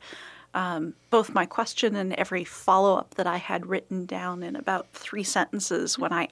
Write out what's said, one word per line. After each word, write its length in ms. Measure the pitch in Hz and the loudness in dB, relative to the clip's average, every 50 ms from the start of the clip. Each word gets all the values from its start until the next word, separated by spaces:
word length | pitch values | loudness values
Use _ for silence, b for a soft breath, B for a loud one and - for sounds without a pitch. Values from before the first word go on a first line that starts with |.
| B B B B B B B B B B B | B B B B B B B B B B B
um, 400 | 185 185 180 175 160 156 165 - _ _ _ | -4 -2 -2 -2 -4 -4 -6 -8 _ _ _
both 240 | - 226 220 - - | 4 4 4 4 2
my 140 | 202 175 180 | 0 0 2
question 480 | - - 233 - - - - 226 208 | 0 -2 -2 -2 0 0 2 2 2
and 180 | 202 190 185 185 | 0 -2 -2 0
every 300 | - 190 - - 180 175 | -2 -2 -2 -2 -4 -6
follow-up 720 | - - - - - 185 190 196 202 190 - - - - | -6 -10 -4 2 4 6 8 8 6 6 4 2 -2 -4
that 100 | - 185 | -2 -2
I 120 | 175 170 180 | 0 0 -2
had 280 | 180 - 190 180 175 | -2 -2 -4 -4 -2
written 400 | 180 185 185 - - 196 190 180 | -2 -4 -4 -4 -4 -6 -6 -4
down 380 | 180 185 185 180 180 180 180 175 | -4 -6 -6 -6 -6 -6 -6 -6
in 120 | 170 - | -8 -8
about 320 | - - - 190 180 - - - | -6 -2 0 -2 -2 -2 -6 -14
three 300 | - - - - 208 202 | -16 -14 -8 -6 -4 -4
sentences 760 | - - 196 175 - - 208 190 - 180 165 175 - - - | 0 2 2 2 0 0 -4 -4 -2 -2 -2 0 -2 -2 -2
when 160 | - 170 175 | -2 0 0
I 140 | 170 170 - | 0 -2 0